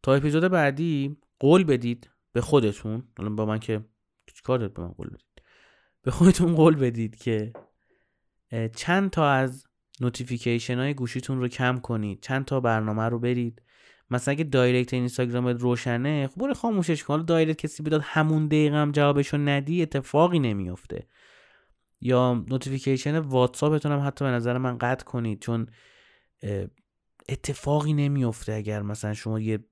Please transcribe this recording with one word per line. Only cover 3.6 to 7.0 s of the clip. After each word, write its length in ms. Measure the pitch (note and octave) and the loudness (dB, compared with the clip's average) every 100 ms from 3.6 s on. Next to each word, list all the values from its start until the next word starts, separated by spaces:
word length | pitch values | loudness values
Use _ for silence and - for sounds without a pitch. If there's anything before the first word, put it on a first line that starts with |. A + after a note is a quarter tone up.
| A2 G#2+ A2 _ _ _ _ | -4 -6 -6 _ _ _ _
چیکار 260 | - - B2+ | -14 -4 -2
دارید 140 | G#2 | -2
به 80 | - | -8
من 60 | F2 | -12
قول 200 | F2 - | -12 -14
بدید، 340 | - _ - _ _ _ _ _ _ | -16 _ -20 _ _ _ _ _ _
به 100 | C3 | -6
خودتون 440 | B2 F3 F3+ F3 E3 | 6 6 6 2 6
قول 200 | D#3+ D3+ | 6 6
بدید 400 | B2+ A#2 | 0 0